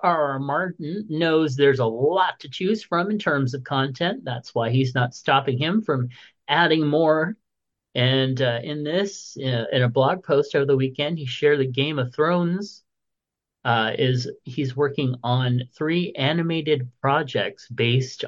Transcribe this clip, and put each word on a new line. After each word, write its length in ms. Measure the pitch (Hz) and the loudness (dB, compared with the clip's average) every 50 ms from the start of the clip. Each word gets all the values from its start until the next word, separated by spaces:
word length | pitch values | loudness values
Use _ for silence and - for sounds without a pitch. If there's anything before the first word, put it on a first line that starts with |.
| - | 0
R 300 | 180 175 160 147 143 135 | 0 2 2 0 0 -2
R 60 | 135 | -4
Martin 640 | 139 139 143 160 185 185 - - 165 147 175 208 214 - | -4 -2 -2 -2 -2 -4 -6 -8 -8 -8 -8 -8 -8 -6
knows 480 | 156 156 170 165 160 160 160 151 127 | -4 -2 0 2 4 2 2 2 2
there's 240 | 135 143 139 131 120 | 4 4 4 4 4
a 60 | 120 | 2
lot 520 | 113 113 120 135 151 175 190 180 170 - - | 0 0 0 0 2 2 2 0 0 -2 -8
to 80 | - 143 | -14 -16
choose 340 | 127 - 185 190 220 214 - | -10 -4 -2 -2 -2 -2 -2
from 260 | - 175 170 180 202 | -2 -2 -2 0 0
in 80 | 214 208 | -2 -2
terms 360 | - 175 151 139 135 123 127 | 0 0 0 2 0 0 -2
of 100 | 135 127 | -6 -6
content. 600 | - 147 135 135 143 131 - 170 175 220 269 - | -4 -2 -2 -2 -2 -2 -2 -2 -2 -2 -4 -6
That's 280 | 135 120 123 - - - | -8 -8 -8 -10 -6 -4
why 160 | 120 113 113 | -2 0 2
he's 240 | 117 131 135 127 - | 2 2 2 2 0
not 220 | 127 123 123 - | 0 -2 -2 -4
stopping 420 | - - - 135 139 135 143 123 123 | -6 -2 2 2 2 2 0 -2 -2
him 240 | 147 160 190 226 | 0 0 0 0
from 280 | 220 - 147 131 123 123 - - - - _ _ _ - | 0 0 -2 -2 -2 -4 -8 -14 -20 -20 _ _ _ -2
adding 360 | 143 160 170 160 156 160 156 | 2 2 4 4 4 2 2
more. 520 | 147 147 156 165 156 156 156 160 175 220 _ _ _ _ _ _ _ _ _ _ _ - | 2 2 2 4 4 4 2 2 -2 -4 _ _ _ _ _ _ _ _ _ _ _ -2
And, 460 | 131 123 127 131 131 135 131 131 127 | 0 2 2 4 2 2 0 0 0
uh, 180 | 135 123 117 117 | 0 0 0 -2
in 220 | 120 131 151 151 147 | -4 -6 -8 -6 -4
this, 540 | 147 160 185 202 196 - - - - - - | -2 0 -2 -2 -2 -6 -12 -18 -16 -12 -6
uh, 300 | 139 131 123 117 113 - | -4 -2 -2 -2 -2 0
in 120 | - 131 127 | 0 2 2
a 60 | 123 | 2
blog 360 | 120 139 131 139 180 185 - | 4 4 2 2 2 0 0
post 280 | - 151 139 147 143 - | 0 2 2 2 2 2
over 120 | 151 139 | 0 2
the 100 | 139 139 | 4 2
weekend, 420 | 131 131 135 131 - 143 151 175 160 | 2 2 -2 -2 -4 -4 -4 -4 -4
he 80 | 147 | -6
shared 340 | 127 120 - 147 147 147 143 | -8 -6 0 2 2 4 4
that 120 | 135 131 | 2 -2
Game 260 | 123 135 139 151 156 143 | 0 -2 -2 0 0 -2
of 160 | 123 123 - | -4 -4 -2
Thrones, 720 | - 151 165 175 175 175 170 175 190 202 202 - - _ _ _ _ _ _ _ _ _ _ _ _ _ _ _ _ - | 0 0 2 2 2 0 0 -2 -4 -6 -8 -12 -20 _ _ _ _ _ _ _ _ _ _ _ _ _ _ _ _ -2
uh, 300 | 123 117 113 110 113 - - | 0 2 2 2 0 0 0
is, 320 | 131 127 127 123 127 - - - - | 0 0 0 0 -2 -6 -10 -14 -14
he's 320 | - 127 - 143 127 123 | -12 -8 -6 -6 -4 -2
working 400 | 135 147 139 139 - 143 127 123 - - | -2 -2 -2 0 -2 -2 -2 -2 -4 -2
on 460 | 120 123 127 127 123 123 123 123 - _ | -2 0 0 2 2 0 0 -2 -4 _
three 380 | - 156 156 165 175 180 175 | -4 -2 -2 0 0 -2 -4
animated 800 | - - 135 143 156 170 165 165 165 165 151 151 151 139 127 123 - _ | -4 -2 0 0 0 0 0 -2 -2 -2 0 0 0 0 -2 -6 -10 _
projects 720 | - 135 139 156 156 135 - 117 98 95 - - - - | 0 0 2 2 0 -2 -2 -2 -2 -4 -6 -10 -16 -12
based 560 | 123 - 117 117 120 131 127 123 - - - | -4 0 0 2 2 2 0 -2 -6 -12 -12